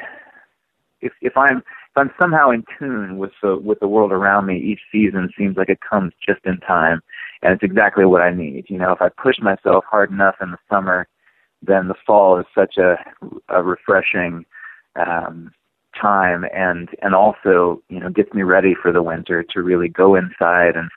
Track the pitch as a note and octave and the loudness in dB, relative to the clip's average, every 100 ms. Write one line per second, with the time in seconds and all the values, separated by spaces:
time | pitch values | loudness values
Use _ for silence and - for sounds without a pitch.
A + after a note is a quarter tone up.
0 | - - - _ _ _ _ _ _ _ | -6 -20 -20 _ _ _ _ _ _ _
1 | - - B2 C3+ C#3 C3 - - - - | -14 -8 -4 2 2 0 -6 -20 -6 -2
2 | C#3 - F3+ D#3 C#3+ A#2 A2+ - C#3 A#2+ | -2 -2 0 4 2 2 -4 -12 -8 -8
3 | G2 F#2+ F#2+ - G2+ F#2 G#2 G#2+ G2+ G#2+ | -8 -8 -10 -4 -2 -2 -2 -2 0 2
4 | G#2 F#2+ G2 G2+ G2 F#2 G2+ G2+ - G#2+ | 2 2 2 2 0 -2 -4 -6 -4 0
5 | G#2 F#2+ F#2 - G2+ F#2+ F#2 G2 - G#2+ | 0 0 -6 -4 -4 -2 0 -2 -2 -2
6 | F2+ - - G2 F#2+ F#2 - F2 D#2+ E2 | -2 -4 -4 -4 -4 -6 -2 2 2 0
7 | - - - - - F#2 G2+ G2 G#2 G#2 | -6 -18 -20 -4 0 0 0 2 2 4
8 | F#2+ F2+ F2 F2+ D#2 C2+ - F#2 F2+ F2+ | 4 4 2 0 -6 -10 -12 -4 -2 0
9 | F2+ - C3+ B2+ G#2+ G2 G2 F#2 - G#2+ | -2 -2 -2 0 -2 -2 2 0 2 0
10 | G2+ G2 G2 - F#2+ F2 _ G2+ F#2+ F2+ | 0 2 0 0 -8 -12 _ -2 0 -4
11 | F2+ _ _ _ _ _ - F#2+ F#2 F#2 | -4 _ _ _ _ _ -2 0 -2 -6
12 | - G#2 G2 F2+ - - F#2+ - F2+ F2 | 2 4 6 2 0 0 0 2 2 0
13 | - - - - - F#2 F2+ F2+ - G2 | -6 -20 -20 -18 -4 -2 -2 -4 0 0
14 | - G2+ F2+ E2+ - - - - _ - | 0 -4 -4 -8 -14 -20 -20 -20 _ -6
15 | F2 E2+ F2 E2+ E2+ _ _ _ _ - | -4 -4 -6 -12 -20 _ _ _ _ -4
16 | G#2 G2+ F#2 F2 F2 F#2+ F#2 F2 F2 - | 0 2 2 0 -6 -4 -4 -4 -8 -8
17 | G2+ F#2 G#2+ - G#2 F2+ F2 E2+ _ F#2 | 0 2 2 0 2 2 2 -2 _ -12
18 | F2 F2+ G2+ G#2 F#2 F#2 F#2+ F2 F2+ F2 | -6 -4 -2 -2 2 2 2 0 0 0
19 | E2 E2 E2+ F2 E2+ G2 F2+ F2+ F2 E2+ | -2 -6 -4 -6 -4 -6 -2 -2 -2 2
20 | F#2+ F#2+ F#2 - E2+ F2+ F2 E2+ E2 | 4 4 0 -2 0 2 2 0 -8